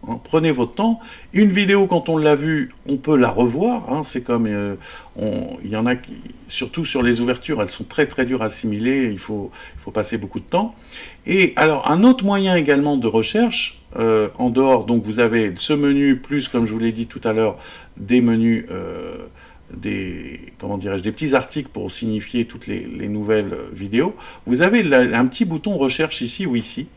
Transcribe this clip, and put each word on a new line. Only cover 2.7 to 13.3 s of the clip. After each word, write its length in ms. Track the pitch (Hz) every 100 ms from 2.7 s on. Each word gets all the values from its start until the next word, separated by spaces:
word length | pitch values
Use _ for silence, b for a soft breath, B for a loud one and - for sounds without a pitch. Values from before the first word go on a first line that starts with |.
| - -
on 120 | 135
peut 180 | 143 151
la 140 | 120
revoir. 640 | 104 123 120 214 240 175
Hein, 100 | 139
c'est 180 | 147 131
comme, 240 | 120 120 113
euh, 300 | 104 101 98 B B B -
on, 400 | 107 101 - -
il 60 | -
y 60 | 107
en 100 | 113
a 100 | 127
qui, 160 | - - - - -
surtout 380 | - - -
sur 180 | 160 135
les 180 | 120 117
ouvertures, 400 | 120 123 - 143
elles 80 | 101
sont 140 | -
très, 240 | 104 - 143
très 180 | -
dures 180 | 123 127
à 40 | 110
assimiler. 600 | - 113 104 117 135 123
Il 80 | 98
faut, 320 | - 107 95 B B
il 60 | -
faut 100 | -
passer 260 | 104 104 110
beaucoup 220 | 101 -
de 60 |
temps. 320 | - 175 220 - B B B B -
Et 260 | 190 175 -
alors, 340 | 156 147 -
un 140 | 160
autre 200 | 233 254
moyen 300 | 196 202 190
également 420 | 180 147 139 147 143
de 120 | 117
recherche, 760 | 110 107